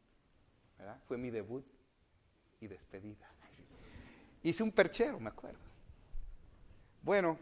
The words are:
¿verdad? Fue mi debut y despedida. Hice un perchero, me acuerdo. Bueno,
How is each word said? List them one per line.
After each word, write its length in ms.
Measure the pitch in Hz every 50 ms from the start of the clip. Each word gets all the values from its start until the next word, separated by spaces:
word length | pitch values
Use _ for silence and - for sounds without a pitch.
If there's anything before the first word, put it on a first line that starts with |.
| _ _ _ _ _ _ _ _ - _ _ _ _ _ _
¿verdad? 240 | - 95 101 113 131 -
Fue 100 | - 135
mi 140 | 120 127 123
debut 340 | 117 110 98 101 120 135 - - - - _ _ _ _ _ _ _ _ _ _ _ _ _ _ _ _
y 60 | 113
despedida. 640 | 104 95 90 - - - 98 101 104 104 - - - - - - - - - - - - - - - - - - - - - - - - -
Hice 220 | - 165 165 - 226
un 80 | 220
perchero, 480 | - - 190 170 - - 233 269 262 147
me 80 | 113 107
acuerdo. 320 | - - - - - - - - - - - - - - - - - - - - - - - - - - - - - - - - - -
Bueno, 360 | - 151 196 202 180 165 156 -